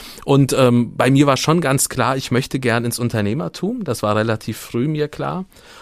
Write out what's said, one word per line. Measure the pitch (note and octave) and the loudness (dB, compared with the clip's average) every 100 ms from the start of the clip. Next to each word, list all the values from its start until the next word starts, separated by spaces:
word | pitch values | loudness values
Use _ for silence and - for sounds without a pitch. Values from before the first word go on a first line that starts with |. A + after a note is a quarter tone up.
| - - | -18 -12
Und, | - C#3 C3+ | 2 4 4
ähm, | C3+ B2+ A#2+ A#2 - | 4 4 4 0 0
bei | B2 | 2
mir | C#3 C#3+ | 4 4
war | C3 | 2
schon | - E3+ | 2 2
ganz | D3+ C#3 - | 2 0 -2
klar, | B2+ A#2 C3+ | -2 -2 -2
ich | - | -2
möchte | A#2+ C3 C#3 | -2 -2 -2
gern | B2+ A2+ A#2 | 0 0 -2
ins | A2+ | -4
Unternehmertum. | A#2+ A2+ G2+ B2+ E3+ - F#3 B3+ | -2 0 -2 -2 -6 -6 -6 -4
Das | F3 A2 | -4 -2
war | G#2+ G#2 | 0 0
relativ | A2+ G#2+ - G#2+ | 0 -2 -6 -10
früh | - A#2+ C#3 | -6 -4 -2
mir | D3+ D3 | -2 -4
klar. | - C#3 E3 F#3+ - - - | -6 -6 -6 -10 -16 -20 -20